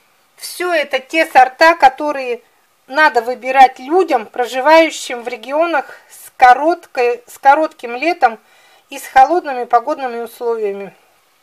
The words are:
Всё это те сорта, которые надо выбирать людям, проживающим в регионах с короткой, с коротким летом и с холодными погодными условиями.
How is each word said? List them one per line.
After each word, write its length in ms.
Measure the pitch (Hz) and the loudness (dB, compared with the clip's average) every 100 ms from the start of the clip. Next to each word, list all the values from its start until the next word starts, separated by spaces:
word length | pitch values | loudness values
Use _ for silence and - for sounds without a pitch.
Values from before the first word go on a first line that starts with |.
| _ _ _ | _ _ _
Всё 380 | _ - - 359 | _ -16 -10 -4
это 260 | 330 285 262 | -4 -4 -8
те 260 | - 320 | -4 -4
сорта, 520 | 320 277 254 - 320 330 | 0 2 2 4 2 4
которые 640 | 392 392 294 277 254 233 _ _ _ _ - | 2 2 -6 -6 -8 -10 _ _ _ _ -8
надо 340 | 277 311 247 | 0 0 0
выбирать 560 | 226 240 254 262 254 - | -4 -6 0 4 4 4
людям, 480 | 262 359 330 254 208 | -2 -2 0 -2 -4
проживающим 960 | - 233 254 277 320 320 - - 247 | -8 -6 -2 2 4 4 -2 -12 -12
в 60 | 233 | -12
регионах 720 | 240 233 294 339 302 - - _ | -14 -6 -4 -2 -4 -6 -14 _
с 220 | - - - | -20 -20 2
короткой, 840 | 247 247 311 349 - 269 240 240 - | 4 4 2 -2 -6 -4 -2 -4 -10
с 100 | - | -2
коротким 560 | 269 294 302 _ 240 | 2 2 0 _ -12
летом 460 | 240 311 349 240 220 _ _ _ _ _ | -6 -4 0 -2 -2 _ _ _ _ _
и 80 | 277 | -20
с 80 | - | -2
холодными 600 | 269 269 349 311 254 233 | 2 4 2 -4 -8 -2
погодными 560 | 240 226 - 262 233 | -2 -2 -6 -8 -8
условиями. 680 | 233 - 240 226 208 196 196 - _ _ _ _ | -12 -8 -6 -4 -6 -8 -12 -20 _ _ _ _